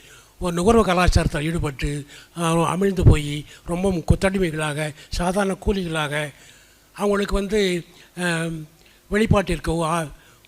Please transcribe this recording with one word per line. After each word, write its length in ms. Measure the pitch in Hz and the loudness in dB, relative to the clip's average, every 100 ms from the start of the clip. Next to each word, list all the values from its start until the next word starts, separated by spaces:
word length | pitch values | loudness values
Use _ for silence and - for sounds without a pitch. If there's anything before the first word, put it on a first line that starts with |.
| - - - - | -20 -20 -20 -8
ஒரு 140 | 180 | -4
நுகர்வு 320 | 170 180 226 | 0 4 4
கலாச்சாரத்தில் 580 | 196 180 175 190 156 156 | 4 4 4 4 2 0
ஈடுபட்டு, 640 | 151 165 151 127 147 147 139 - - - | -2 -2 -4 -4 -4 -6 -8 -18 -16 -4
அஹ், 380 | 165 165 156 | 0 2 2
அமிழ்ந்து 300 | 160 196 185 | 2 0 4
போய் 400 | - 156 147 147 139 - | 6 4 2 -6 -10 -14
ரொம்ப 260 | - 175 196 | -8 -2 0
கொத்தடிமைகளாக, 1040 | 180 143 165 190 190 180 156 156 147 151 147 - | 0 0 2 2 0 -2 -2 -4 -4 -6 -8 -8
சாதாரண 460 | - 175 190 196 185 - | -4 -2 0 -2 -2 -2
கூலிகளாக, 640 | 196 175 160 151 147 151 - - - _ _ _ | -2 -4 -4 -4 -4 -6 -10 -20 -20 _ _ _
அவங்களுக்கு 420 | - 202 202 196 | -4 0 0 0
வந்து, 500 | 202 196 214 190 175 - - - - | -2 0 0 0 -2 -6 -16 -18 -6
அஹ், 460 | 180 165 165 160 151 _ - _ _ | -2 -2 -4 -6 -10 _ -20 _ _
வெளிப்பாட்டிற்கோ, 720 | 208 220 208 180 165 - 165 | 0 4 2 2 -2 -2 -2
ஆ-, 280 | 160 170 151 - - - | 0 -2 -4 -10 -20 -20